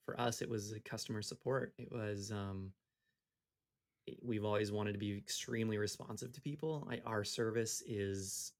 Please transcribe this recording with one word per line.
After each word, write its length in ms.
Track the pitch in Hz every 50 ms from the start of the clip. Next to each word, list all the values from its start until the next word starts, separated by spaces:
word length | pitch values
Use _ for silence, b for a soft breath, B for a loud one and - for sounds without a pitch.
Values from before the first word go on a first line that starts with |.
| _
for 140 | - - -
us, 220 | 120 120 113 -
it 80 | - -
was 220 | 117 107 101 104
a 80 | 107 107
customer 420 | - - 113 110 - - 110 107
support. 520 | 107 - - - - 123 135 131 123 - - -
It 140 | 120 -
was, 400 | - 120 107 104 104 101 98 98
um, 420 | 107 101 101 98 95 95 95 95 - _ _ _ _ _ _ _ _ _ _ _ _ _ _ _ _ _ _ _ _ _ _ _ _ _ _ -
i-, 80 | - -
we've 240 | - 123 113 104 104
always 260 | 104 104 104 107 101
wanted 220 | 104 104 104 104 101
to 40 | 101
be 200 | 107 101 101 101
extremely 600 | - - - - - - 120 113 113 110 107 104
responsive 540 | 104 101 - - - - 113 104 127 123 123
to 80 | 139
people. 460 | - 143 147 151 160 160 156 147 147 -
I, 100 | 120 120 -
our 180 | 117 113 107 104
service 580 | - - - 117 110 110 117 113 113 - - -
is 680 | - 110 101 101 98 98 98 95 98 - - - - - _